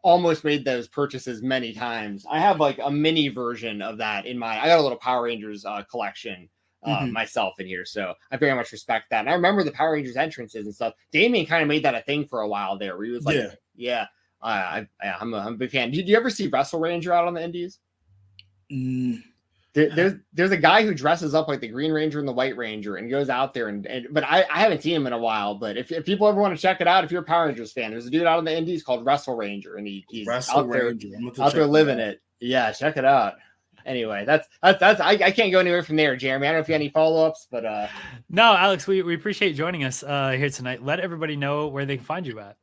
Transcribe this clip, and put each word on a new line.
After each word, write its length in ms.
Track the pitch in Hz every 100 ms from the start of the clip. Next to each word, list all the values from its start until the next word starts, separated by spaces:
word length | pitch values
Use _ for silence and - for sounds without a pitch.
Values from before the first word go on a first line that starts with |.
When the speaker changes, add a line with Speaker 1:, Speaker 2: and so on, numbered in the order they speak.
Speaker 1:
almost 420 | 185 175 170 156
made 200 | 151 147
those 240 | 131 123 117
purchases 540 | - 143 131 127 117
many 300 | 127 131 117
times. 540 | 107 120 117 107 101 -
I 80 | 156
have, 220 | 196 170
like, 180 | 147 135
a 100 | 143
mini 380 | 147 156 165 143
version 520 | 117 120 117 117 104
of 160 | 101 110
that 300 | 110 101 107
in 120 | 123
my, 240 | 113 110
I 40 | 147
got 120 | 165
a 40 |
little 160 | 143 117
Power 240 | 127 127
Rangers, 420 | 120 117 107 104
uh, 180 | 101 104
collection, 680 | 98 120 104 - 113 92 82 _ _ _
uh, 140 | - 104
Speaker 2:
Mm-hmm. 140 | 127
Speaker 1:
myself 460 | 110 110 123 98 -
in 80 | 92
here, 200 | 92 90
so 260 | 107 95 - _
I 60 | 135
very 180 | 147
much 160 | 127 117
respect 360 | 113 - 113 _
that. 120 | 113
And 100 | 117
I 20 |
remember 320 | 175 175 202
the 80 | 156
Power 220 | - 160
Rangers 240 | 151 131 123
entrances 480 | 160 156 117 117 104
and 80 |
stuff. 180 | 101 117 - _
Damien 340 | 151 220 233 156
kinda 180 | 165
made 180 | 147 151
that 120 | 143
a 80 | 117
thing 240 | - 147 143
for 160 | 120
a 40 | 104
while 300 | 101 98 98
there, 180 | 101
where 120 | 90 110
he 40 |
was 140 | 120
like, 120 | 143 147
Speaker 2:
Yeah. 180 | 104 - _
Speaker 1:
yeah, 320 | _ 120 117 101 _ _ _
uh, 20 |
I, 440 | 113 104 92 85 104 _
I, 120 | 98 87
I'm 140 | 113
a, 60 | 110
I'm 160 | 104
a 20 | 113
big 140 | 127
fan. 200 | 135 120
Did 140 | 151 185
you 80 |
ever 140 | 220 247
see 200 | - 190
Wrestle 320 | - 139 165
Ranger 300 | 160 170 175
out 160 | 175 175
on 60 |
the 100 | 170
indies? 360 | 170 175 175 - _ _ _ _ _ - _ _ _
Speaker 2:
Mm. 520 | 135 127 127 127 226 - _ _ _ _
Speaker 1:
There, 160 | 147 151
there's, 220 | 156 190 196 _
there's 160 | - 190
a 80 | 190
guy 260 | 156 202
who 80 | 214
dresses 420 | 156 143 170 156
up 140 | 156 156
like 120 | 139
the 80 | 117
Green 220 | 120 151
Ranger 280 | 156 156 147
and 100 | 143
the 40 |
White 240 | 123 135 123
Ranger 400 | 113 107 101 92
and 140 | 117
goes 200 | 139 139
out 240 | 127 135
there 140 | 123 110
and, 180 | 104 98
and 200 | 127 123
but 120 | 147
I, 220 | 139 160 139
I 80 | 151
haven't 220 | 214 165
seen 120 | 151
him 120 | 165 131
in 80 |
a 40 | 120
while. 360 | 113 110 101
But 240 | 101 110 104
if, 120 | 127
if 140 | 165
people 240 | 165 196 214
ever 100 | 202
wanna 200 | 202 160
check 240 | 185 185
it 40 | 170
out, 160 | 185
if 80 | 160
you're 120 | 175
a 20 |
Power 220 | 156 170 160
Rangers 260 | 117 110
fan, 200 | - 110
there's 120 | 113
a 60 | 120
dude 160 | 156 170
out 100 | 165
on 80 |
the 100 | 160
indies 280 | 165 160 170
called 240 | - 123 120
Wrestle 300 | 143 139 117
Ranger, 400 | 101 101 95 95
and 100 | 104
he, 180 | 98 -
he's 160 | 113 104
Speaker 2:
Wrestle 320 | 123 131 135
Speaker 1:
out 120 | 123
there, 180 | 127 120
Speaker 2:
Ranger. 200 | 113 104 104
I'm 140 | 120
gonna 0 |
Speaker 1:
out 60 | 123 139
Speaker 2:
check 60 |
Speaker 1:
there 80 | 147
Speaker 2:
that 80 | 147
Speaker 1:
living 280 | 156 151 120
Speaker 2:
out. 100 | 107
Speaker 1:
it. 140 | - _ _
Yeah, 300 | 120 131 110
check 260 | - 143 151
it 80 | 131
out. 300 | 135 104 - _ _ _ _ -
Anyway, 380 | 127 110 101
that's, 240 | 107 156 - _
that's, 180 | 180 -
that's, 180 | 185 208
I, 120 | 160
I 200 | 214 190
can't 220 | 196 208
go 60 | 185
anywhere 240 | 180 175
from 140 | 160 156
there, 200 | 151 127
Jeremy. 300 | 135 135 143
I 60 |
don't 40 | 160
know 60 |
if 60 | 151
you 40 |
have 80 | 156
any 80 | 147
follow-ups, 600 | 160 160 160 160 156 -
but, 160 | 123 113
uh, 200 | 107 104 - - 123 _
Speaker 3:
No, 260 | 180 226 190
Alex, 300 | 196 190 -
we, 160 | 190
we 120 | 170
appreciate 340 | 170 214 190 202
you 60 |
joining 300 | 143 165 175
us, 180 | 135 -
uh, 280 | 139 143 135
here 180 | 131 143
tonight. 340 | - 127 127
Let 180 | 135 170
everybody 360 | 180 165 156 147
know 300 | 139 147 151
where 180 | 135
they 140 | 139 135
can 80 | 127
find 200 | 185 156
you 140 | 107
at. 160 | 101 104